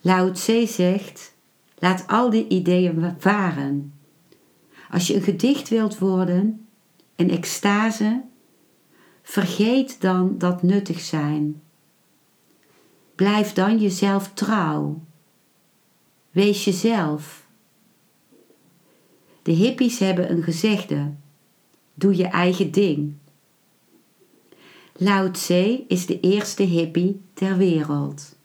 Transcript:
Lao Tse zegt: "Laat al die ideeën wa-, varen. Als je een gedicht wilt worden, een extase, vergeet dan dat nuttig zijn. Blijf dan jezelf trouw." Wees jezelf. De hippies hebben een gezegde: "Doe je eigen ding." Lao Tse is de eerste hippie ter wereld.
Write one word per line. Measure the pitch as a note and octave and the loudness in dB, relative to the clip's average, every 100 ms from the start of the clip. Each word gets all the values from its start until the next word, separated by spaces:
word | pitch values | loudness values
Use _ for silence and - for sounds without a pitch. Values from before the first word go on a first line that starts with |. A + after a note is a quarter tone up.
Lao | F3 F#3 F#3 | 2 2 0
Tse | F#3 - A3+ A3+ | -2 0 0 0
zegt: | - F3+ G3 - - - _ _ _ _ _ | 0 0 0 -6 -18 -20 _ _ _ _ _
"Laat | F3+ F3+ - | -2 -2 0
al | G#3+ B3 | 0 2
die | A3 A3 | 0 0
ideeën | F#3+ F3+ F3+ F3+ D#3+ | 0 2 2 2 0
wa-, | F3 E3+ | -4 -2
varen. | F#3+ G#3 F#3 C#3 C#3 C#3+ C#3+ - _ _ _ _ _ _ _ - - | 0 0 -2 -2 -4 -4 -6 -18 _ _ _ _ _ _ _ -20 -6
Als | E3+ F3+ | -4 0
je | G#3 | 0
een | |
gedicht | F#3+ E3 B3 C#4+ - | 0 0 0 0 0
wilt | A3+ G#3+ - | 0 0 -2
worden, | F#3+ F#3 F3+ F3+ G#3+ A3 - _ _ _ _ - | 0 0 2 2 0 -2 -14 _ _ _ _ -2
een | F3 | 0
extase, | F3 E3+ - G3+ G3+ A3+ A3 G#3+ A#3+ - _ _ _ _ _ _ _ _ _ | 0 -4 -4 0 0 0 -2 -2 -2 -6 _ _ _ _ _ _ _ _ _
vergeet | - - F3+ - G#3+ C4 C4 - | -6 -2 -2 0 2 2 0 -2
dan | F#3+ F#3 F#3 - | 0 2 0 0
dat | F3+ F3+ | -2 2
nuttig | F3+ G3 G3 E3 | 2 2 0 -8
zijn. | - D#3 D3 D3+ D3+ D3+ _ _ _ _ _ _ _ _ _ _ _ _ _ _ _ - | -6 -4 -2 -2 -4 -6 _ _ _ _ _ _ _ _ _ _ _ _ _ _ _ 0
Blijf | G3 G#3+ G#3 | 2 2 0
dan | - G3 A3+ | 0 2 2
jezelf | G#3 F3+ G3+ G3 G3 | 2 0 0 0 -4
trouw." | - G3+ G#3+ D#3+ D3+ D3 D#3 - _ _ _ _ _ _ _ _ _ _ _ _ F3 | -6 -2 0 0 -2 -4 -6 -14 _ _ _ _ _ _ _ _ _ _ _ _ 2
Wees | G3+ G3+ - | 2 2 0
jezelf. | F3+ A3+ A3 D#3 D3+ - - _ _ _ _ _ _ _ _ _ _ _ _ _ _ _ _ _ _ _ _ | 0 0 0 0 -4 -8 -20 _ _ _ _ _ _ _ _ _ _ _ _ _ _ _ _ _ _ _ _
De | - | 0
hippies | E3 A3+ B3+ B3 - | 2 2 2 0 2
hebben | F#3+ F3+ F3+ | 0 0 0
een | E3+ | -2
gezegde: | E3 E3 G#3+ G3+ - D3 D3 D3 - _ _ _ _ _ _ | -2 0 0 0 -2 -4 -4 -8 -18 _ _ _ _ _ _
"Doe | - G3 F3+ | 0 2 2
je | F3+ | 2
eigen | F3 F3+ F3+ F3+ | 2 2 2 0
ding." | D#3+ G3 D3 D3 - _ _ _ _ _ _ _ _ _ _ _ _ _ - - - - | 2 2 0 -4 -8 _ _ _ _ _ _ _ _ _ _ _ _ _ -20 -20 -20 -20
Lao | - F#3 G3 F#3+ | -2 2 2 0
Tse | F3+ - F3+ G3 B3+ - | -4 0 2 2 0 -2
is | F#3 - | -4 -2
de | - | -2
eerste | F#3 G#3 G#3 - | 2 0 -2 -2
hippie | G3 E3+ E3 E3 F#3 G3 - | 0 0 0 0 0 -2 -10
ter | - F#3+ F#3 | -6 -2 2
wereld. | F#3+ D#3+ D3+ D3 C#3+ C#3 - _ | 2 2 0 -4 -4 -10 -18 _